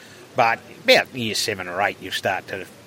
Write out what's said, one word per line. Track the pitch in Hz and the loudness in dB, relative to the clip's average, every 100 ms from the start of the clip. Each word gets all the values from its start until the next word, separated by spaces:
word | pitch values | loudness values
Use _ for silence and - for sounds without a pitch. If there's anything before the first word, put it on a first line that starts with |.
| - - - | -20 -20 -4
but | - 117 117 - - | 2 2 2 -6 -4
about | - 254 185 | 4 4 2
year | 127 113 98 | -4 -4 -2
seven | - 98 90 | -2 -4 -4
or | 90 | 0
eight, | 101 95 | 0 -2
you'll | 92 | -8
start | - 107 92 - | -4 -2 -2 -4
to | 95 87 - | -10 -12 -18